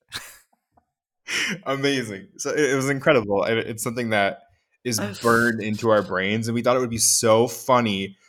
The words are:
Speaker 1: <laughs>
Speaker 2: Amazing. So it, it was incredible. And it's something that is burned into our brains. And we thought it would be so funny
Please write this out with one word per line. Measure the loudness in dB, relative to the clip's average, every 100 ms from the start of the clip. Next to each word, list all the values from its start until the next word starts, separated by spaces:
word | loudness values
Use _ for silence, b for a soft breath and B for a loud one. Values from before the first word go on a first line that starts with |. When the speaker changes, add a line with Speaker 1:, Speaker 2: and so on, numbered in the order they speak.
| _
Speaker 1:
<laughs> | -16 -16 -20 _ _ _ _ _ _ _ _ B B B -6 -6
Speaker 2:
Amazing. | -2 0 0 -4 -10 -14 -10
So | -4
it, | 0 2
it | 2
was | 0
incredible. | 0 4 4 2 0
And | 2 0
it's | -2 -6
something | -6 -4 0
that | 2 2 -2 _ _ _ _
is | -6 -4 -6 -2
burned | 2 4 2 0
into | -4 -2 2
our | 2
brains. | 2 -2 -2 -2 -2
And | -2
we |
thought | 0 0
it |
would | 0
be | -2
so | 0 2 4 4 4
funny | -2 2 2 2 -2 -6 b